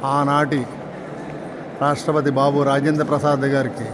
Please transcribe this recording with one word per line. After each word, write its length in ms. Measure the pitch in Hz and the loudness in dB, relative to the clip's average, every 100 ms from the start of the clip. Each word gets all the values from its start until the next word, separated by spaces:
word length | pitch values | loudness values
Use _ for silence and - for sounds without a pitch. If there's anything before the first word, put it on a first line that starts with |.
| 135 | 2
ఆనాటి 600 | 143 139 143 147 143 117 - - - - - - - - - - - | 2 4 2 2 0 -2 -8 -12 -12 -12 -12 -12 -12 -12 -12 -12 -2
రాష్ట్రపతి 500 | 143 139 - 151 143 | 0 0 0 2 2
బాబు 320 | 135 139 143 | 2 2 4
రాజేంద్ర 420 | 139 139 147 151 | 2 2 2 2
ప్రసాద్ 360 | 151 143 147 143 | 2 2 2 2
గారికి 480 | 135 135 131 - 110 | 2 0 0 -4 -10